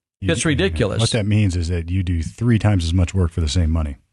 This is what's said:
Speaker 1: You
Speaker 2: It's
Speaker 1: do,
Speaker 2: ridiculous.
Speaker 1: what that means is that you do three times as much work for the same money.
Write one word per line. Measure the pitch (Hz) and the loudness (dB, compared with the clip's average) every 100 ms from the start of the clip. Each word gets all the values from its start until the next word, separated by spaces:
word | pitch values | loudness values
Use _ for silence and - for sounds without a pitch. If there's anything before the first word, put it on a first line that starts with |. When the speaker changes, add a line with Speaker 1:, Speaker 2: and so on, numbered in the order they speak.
| _ - | _ -8
Speaker 1:
You | 98 | -4
Speaker 2:
It's | 160 | -2
Speaker 1:
do, | 165 | 0
Speaker 2:
ridiculous. | 139 190 80 104 110 | 0 0 0 -2 0
Speaker 1:
what | 113 | 0
that | 113 101 | 0 0
means | 104 98 87 | 2 2 0
is | 82 | -2
that | 87 82 | -4 -2
you | 95 | -2
do | 87 82 | -2 -2
three | 82 - 120 110 | -4 -2 2 2
times | 107 95 82 | 4 2 2
as | |
much | 90 82 | 2 2
work | 95 85 | 0 0
for | - | 0
the | 78 | -2
same | 92 80 | 0 0
money. | 80 73 - _ | 0 -2 -8 _